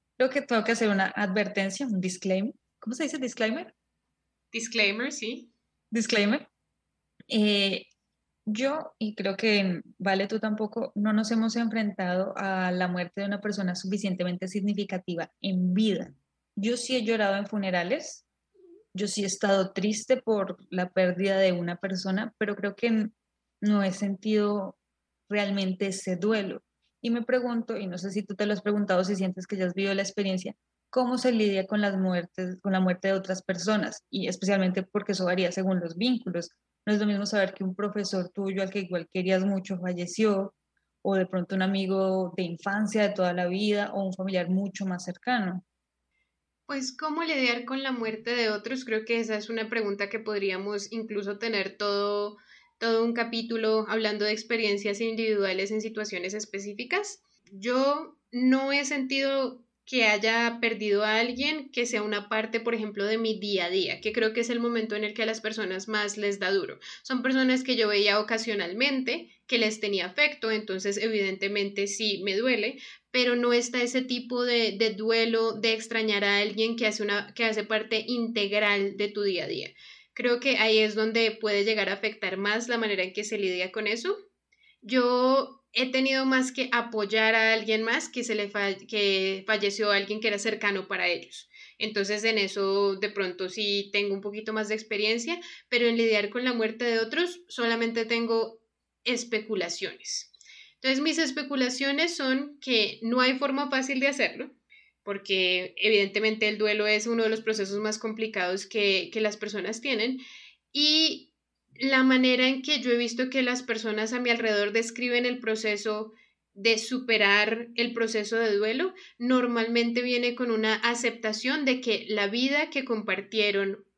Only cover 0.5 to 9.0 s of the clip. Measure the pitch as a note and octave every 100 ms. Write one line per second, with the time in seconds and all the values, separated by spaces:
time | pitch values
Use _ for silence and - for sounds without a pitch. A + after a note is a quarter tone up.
0.5 | A#3 G#3+ A3+ A3 G3 F#3+ - G3+ F#3+ G3
1.5 | G3 G3 F#3+ C#4 F#3+ F#3 F3+ F#3+ F#3 A3
2.5 | - _ _ - B3+ D4 D#4 B3+ - A3
3.5 | C4+ F4+ - _ _ _ _ _ _ _
4.5 | A3+ A3+ A#3 G#3 G#3 C4+ - A3 C4 -
5.5 | _ _ _ _ A3+ A3 A3 G3+ C4 -
6.5 | _ _ _ _ _ _ - - A3+ G#3
7.5 | G3+ G3 F#3+ - _ _ _ _ _ -
8.5 | G#3+ C4+ D#4 D#4+ -